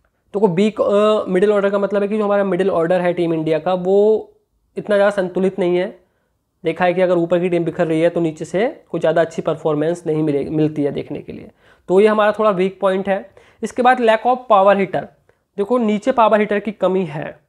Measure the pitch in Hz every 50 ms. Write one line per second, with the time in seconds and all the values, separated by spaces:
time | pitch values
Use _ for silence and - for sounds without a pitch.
0 | _ _ _ _ _ _ - 196 214 202 165 180 208 220 208 - - - 202 202
1 | 214 214 214 208 - - 185 185 202 208 208 202 196 202 202 202 202 190 208 202
2 | 202 202 214 214 208 202 202 202 196 196 180 175 190 196 - 170 165 170 185 175
3 | 180 180 175 175 175 165 165 160 156 156 160 151 156 180 190 180 180 185 196 202
4 | 208 214 220 208 - - _ _ _ _ _ _ _ _ _ 196 165 - 208 196
5 | 196 208 202 202 185 175 180 185 190 190 190 - 180 175 180 180 180 220 - -
6 | _ _ _ _ _ _ _ _ _ _ _ _ - 160 160 - 185 180 175 185
7 | 185 175 185 175 170 170 180 175 175 185 170 175 170 160 156 - 175 160 160 156
8 | 165 170 170 175 170 160 156 - 165 - - 180 220 277 - - _ _ - 165
9 | 165 160 160 175 165 160 - - 170 170 160 156 - 160 151 147 151 160 175 170
10 | - 170 156 156 156 156 143 139 139 - 160 156 156 151 156 147 143 139 139 147
11 | - - 143 - - - - - - - - _ _ _ _ _ _ - 180 190
12 | 214 214 214 214 208 214 208 220 214 214 202 175 185 190 190 - 196 190 190 196
13 | 190 202 190 202 - - _ - _ _ _ _ 226 214 - - 240 247 254 247
14 | 240 220 220 220 226 240 254 247 254 - 220 196 196 202 196 196 190 180 - 143
15 | 123 - _ _ _ _ _ _ _ _ _ 196 202 202 247 247 233 208 214 202
16 | - 262 262 233 220 214 220 208 214 208 214 196 202 226 202 - 190 180 185 190
17 | 180 151 147 156 143 151 - - _